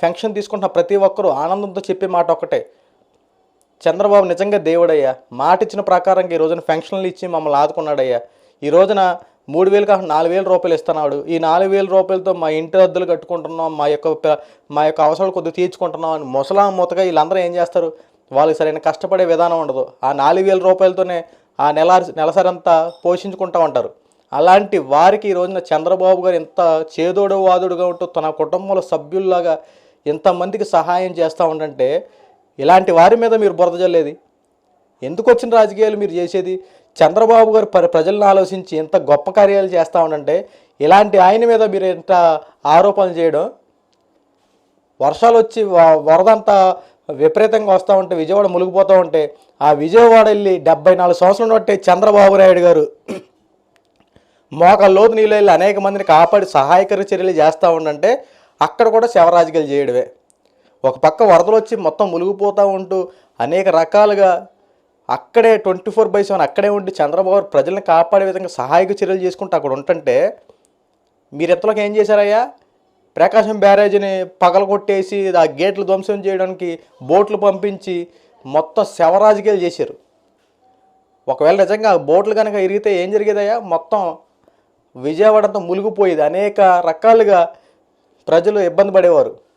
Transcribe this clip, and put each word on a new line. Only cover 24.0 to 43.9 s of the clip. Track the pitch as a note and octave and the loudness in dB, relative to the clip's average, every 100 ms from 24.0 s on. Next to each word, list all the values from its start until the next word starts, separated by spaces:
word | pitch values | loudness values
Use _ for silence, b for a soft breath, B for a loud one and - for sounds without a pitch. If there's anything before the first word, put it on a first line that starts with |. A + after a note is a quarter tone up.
| _ _ _ | _ _ _
అలాంటి | C#3 F3 G3 G3+ F#3+ | 0 4 4 2 -4
వారికి | C3 D3 F3+ G#3 G#3 | 0 2 2 2 -4
ఈ | |
రోజున | F3+ F3+ F#3 | -4 -4 -6
చంద్రబాబు | - D#3 E3 F#3 F#3 F#3 | -4 -4 -2 0 0 0
గారు | F#3 E3+ | 0 -4
ఎంత | D#3+ - E3+ D#3+ D#3 - | -4 -2 0 0 -4 -6
చేదోడు | E3+ F#3 G3 | -4 -2 -2
వాదోడుగా | G3 F#3+ F3+ F#3 F3 F3+ | 0 2 0 -2 -4 -4
ఉంటూ, | F3 F3 | -6 -8
తన | E3 D#3 | -6 -6
కుటుంబంలో | D#3 D3+ F#3 G3 F#3+ | -6 -6 -6 -4 -6
సభ్యుల్లాగా | F#3 D#3+ D3 F#3+ F#3+ F3+ E3+ D#3 b b b b D3 | -4 -8 -6 -6 -2 -2 -2 -6 b b b b -8
ఎంతమందికి | D3 F#3+ F3 F#3 G#3 | -2 -2 -2 -4 -6
సహాయం | G#3 E3+ E3 F3+ F#3 | -2 -2 -2 -4 -4
చేస్తూ | E3+ D#3+ D#3 E3 | -4 -6 -2 -4
ఉండంటే, | D#3 D3+ C3+ C3 E3 - b b b _ - | -4 -8 -4 -4 -4 -8 b b b _ -6
ఇలాంటి | C#3 F#3 F#3+ | 2 2 4
వారి | E3 F3+ A#3 | 4 4 4
మీద | A3+ | 2
మీరు | A3 G3+ | 0 0
బురద | E3 F3 F3 | 0 -2 0
జల్లేది | F#3 E3+ D3 E3 _ _ _ _ _ _ _ _ | 0 0 -2 -8 _ _ _ _ _ _ _ _
ఎందుకు? | C3 F3 A3+ | -10 -2 2
వచ్చిన | A#3 A#3 | 2 2
రాజకీయాలు | A3+ G#3+ G3+ G#3+ G#3 | 2 2 0 -2 -2
మీరు | G3 | -6
చేసేది? | E3+ F3 F#3+ F#3 F#3 b b b - | -6 -4 -6 -6 -10 b b b 0
చంద్రబాబు | D#3 F#3+ A3+ A3+ A3 | 0 2 4 4 4
గారు | A3 G#3 | 2 2
ప్ర-, | F#3 E3+ | 0 2
ప్రజలను | E3 E3+ G#3 G3+ | 0 0 0 2
ఆలోచించి | G3 F3+ F#3+ - D#3 | 2 0 -6 -8 -8
ఎంత | D#3+ F#3 | -2 -2
గొప్ప | C#3 D3 F#3+ | 0 0 0
కార్యాలు | F#3+ G3+ G3+ F#3+ | 2 2 2 0
చేస్తూ | F3 D#3+ F3+ | -2 -2 -2
ఉండంటే, | D#3+ D3+ C#3+ F3 - b b _ | -2 -4 -4 -4 -6 b b _
ఇలాంటి | D3 G3 G#3 F#3+ | 4 4 4 4
ఆయన | F3+ A3 A#3 | 4 4 2
మీద | A3+ | 2
మీరు | G#3+ G3 | 0 0
ఎంత | F#3 E3+ F3+ F3+ E3+ D3+ B B D3 | -4 -4 -2 2 2 0 B B 2
ఆరోపణలు | E3 G3+ G3+ F#3 | 4 4 2 -2
చేయడం? | E3+ E3 D3 G#3+ - _ _ _ | 0 -2 -2 -4 -10 _ _ _